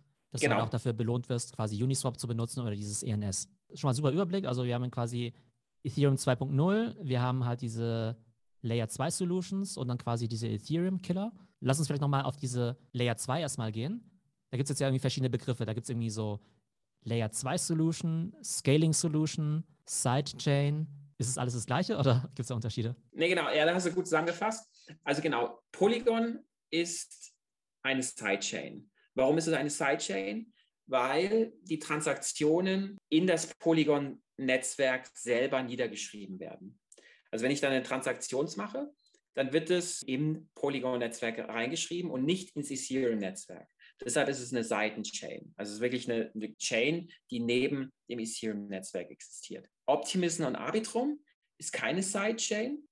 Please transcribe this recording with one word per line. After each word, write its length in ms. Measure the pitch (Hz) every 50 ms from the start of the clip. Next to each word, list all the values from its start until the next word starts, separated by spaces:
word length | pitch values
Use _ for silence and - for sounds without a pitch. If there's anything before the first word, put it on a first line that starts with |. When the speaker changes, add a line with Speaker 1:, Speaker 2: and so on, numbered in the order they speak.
| - _ _ _ _ _
Speaker 1:
dass 100 | - 123
du 60 | - 135
Speaker 2:
Genau. 100 | 113 104
Speaker 1:
dann 80 | 113
auch 40 | 110
dafür 220 | - 117 - 127
belohnt 380 | 113 107 117 113 120 123 120 -
wirst, 260 | 127 120 - - -
quasi 260 | - 110 104 107 101
Uniswap 380 | 120 131 135 135 - 131 117 -
zu 80 | - 117
benutzen 320 | 120 113 117 113 - 127
oder 120 | 120 113
dieses 320 | 104 101 104 104 101 - -
E 80 | -
N 100 | 107 104
S. 260 | 104 101 95 - - - _ _ _ -
Das 80 | -
ist 40 | -
schon 80 | - 143
mal 60 | 123
ein 20 |
super 160 | 123 151 139
Überblick. 340 | 131 175 196 170 180 196 196
Also 200 | 127 123 123 127
wir 100 | 123 120
haben 160 | 120 123 123
quasi 420 | 117 - 120 113 123 120 120 117 - - - _ _ _ _ _ _ _
Ethereum 360 | - 139 - 143 143 139 135 131
zwei 180 | - 139 127
Punkt 180 | 120 139 139 143
null, 400 | 135 156 185 202 220 233 233 - -
wir 200 | 185 139 127 123
haben 240 | 123 127 123 131 123
halt 160 | 123 120 120
diese 560 | 131 117 110 113 117 117 113 113 113 113 117 - - _ _ _ _ _ _ _
Layer 280 | - 117 117 120 113 107
zwei 200 | - - 131 160
Solutions 680 | - - 185 175 180 185 180 185 196 190 196 190 - -
und 100 | 123 123
dann 100 | 123 120
quasi 300 | - 123 117 117 120 110
diese 220 | 117 110 117 113
Ethereum-Killer. 840 | 107 104 - - 151 165 175 185 190 180 - - 175 185 202 233 - - - - _ -
Lass 180 | - 127 135 156
uns 80 | 160 -
vielleicht 140 | 147 139
nochmal 220 | 147 143 139 135 135
auf 120 | 135 139
diese 420 | - - 123 123 123 123 120 123 - - -
Layer 240 | - 123 123 120 117
zwei 240 | - - - 127 165
erstmal 320 | 165 139 - - 117 110
gehen. 400 | 107 110 117 156 220 240 - - _ _ _ _ _ _ _ _
Da 60 | - 120
gibt's 120 | 139 143
jetzt 120 | 143 -
ja 60 | 139 135
irgendwie 120 | 131 131
verschiedene 300 | - 131 - - 131 127
Begriffe. 360 | 117 120 - - 123 - 117
Da 60 | 104
gibt's 180 | 110 117 110 -
irgendwie 200 | 123 117 117 113
so 320 | 104 110 110 107 104 98 - _ _ _ _ _ _ _ _ _ _ _ -
Layer 260 | 110 113 117 110 107
zwei 260 | - - - 127 151 180
Solution, 800 | - - 170 160 160 165 165 - - 165 160 165 170 202 - 311 247
Scaling 480 | - - - - 139 139 151 160 160
Solution, 720 | 151 - - 165 151 156 156 151 - - 156 151 151 160 160 _ _ _ _
Sidechain. 1000 | - - - - 127 123 139 147 - - - - 151 143 139 143 143 147 151 156 - - - - - _ -
Ist 120 | 120 120
es 80 | 131 -
alles 160 | 127 123 120
das 120 | 123 104
Gleiche 320 | - 127 127 185 - 220 147
oder 320 | 135 135 117 123 123 -
<laughs> 60 | -
gibt's 140 | - 123 -
da 60 | 131
Unterschiede? 380 | 113 113 110 - - 110 117 127 - - _ -
Speaker 2:
Nee, 160 | - 160 175
genau. 200 | 185 175 151 131 -
Ja, 100 | 151 151
da 100 | 165 175
hast 120 | 185 175
du 60 | 175 170
gut 120 | 185 175
zusammengefasst. 640 | - 160 156 165 170 170 - 208 220 226 - - _ _ _ - - - - -
Also 160 | 147 143 147
genau, 400 | 151 160 139 117 120 - - - _ _
Polygon 680 | - - 185 208 233 233 - 233 226 226 233 233 233 - - _ _ _ _ _
ist 600 | - 165 170 175 - - - - - - - - _ _ _ _ _ _ _ _ _ _ -
eine 200 | 131 135 131 131
Sidechain. 880 | - - - 110 104 98 - - - - 90 71 - - - - - _ _ _ _ - -
Warum 200 | 131 135 147 165
ist 100 | 160 165
es 60 | 160
eine 160 | 135 135 147
Sidechain? 840 | 143 - 156 139 143 160 - - 190 196 196 196 208 226 226 - _ _ _ _ _ _ _ -
Weil 680 | 135 127 120 131 139 156 185 196 214 226 220 220 - -
die 180 | - - 160 151
Transaktionen 1160 | - - 151 151 151 151 139 - - - - - 151 151 160 175 185 190 190 190 196 196 - - - -
in 200 | 147 160 180 185
das 260 | 170 160 160 - - -
Polygon-Netzwerk 1500 | - 175 160 160 151 147 147 143 139 139 - - _ _ _ - 139 127 127 127 - - - - 139 131 127 127 131 - -
selber 500 | - - 117 120 117 127 135 139 131 127
niedergeschrieben 760 | 120 123 123 123 113 107 101 - - - 104 101 98 92 90
werden. 400 | - - - - 92 95 - _ _ _ - - - - - _ _ _
Also 120 | - 110 117
wenn 80 | 131
ich 100 | 143 143
dann 100 | - 139
eine 120 | 135 131 127
Transaktion 640 | - 135 131 - 135 123 - - - 131 127 151 - 165 -
mache, 340 | 208 208 - 269 294 294 - _ _ _ _ _ _ _ -
dann 200 | 135 135 127 131
wird 160 | 160 160 -
es 320 | 180 180 170 170 - -
im 480 | - - 131 127 151 151 156 160 - - -
Polygon-Netzwerk 840 | - - 139 139 135 120 127 127 123 117 113 113 - 123 117 117 117 - -
reingeschrieben 640 | 110 117 117 123 160 165 - - 170 175 175 165
und 140 | 127 127 131
nicht 280 | 151 185 190 185 - - 147
ins 120 | 143 -
Ethereum-Netzwerk. 1000 | 139 131 - - 131 131 131 120 113 107 98 92 95 - - - 92 85 - _ _ _ - - - - 101
Deshalb 240 | 120 - 156 135 143
ist 140 | 135 127
es 100 | 123 120
eine 140 | 131 120 113
Seitenchain. 880 | 113 117 101 107 110 107 113 104 - - - - - - - - - -
Also 140 | - 107 104
es 60 | 104 107
ist 40 |
wirklich 300 | 120 123 127 123 117 123
eine, 200 | 117 113 107 - -
eine 180 | 110 107 110 - -
Chain, 520 | - - 127 113 120 143 165 170 170 - - - _ -
die 80 | 123 120
neben 540 | 117 117 120 127 127 139 143 135 131 131 - _ _ -
dem 100 | 120 120
Ethereum-Netzwerk 920 | 113 113 - - - 110 107 104 101 101 98 92 95 - - 92 87 -
existiert. 560 | - - - - - - - - - - - - _ _ _
Optimism 580 | - 143 151 - - - 190 175 170 165 165 160
und 140 | 127 127 -
Arbitrum 680 | 113 135 165 220 220 - - 233 254 294 302 294 _ _ _ _ _ _ _ -
ist 140 | - -
keine 320 | - - - 113 151 185 190
Sidechain. 760 | 185 - 214 196 214 226 226 - - 214 208 220 262 294 294 - -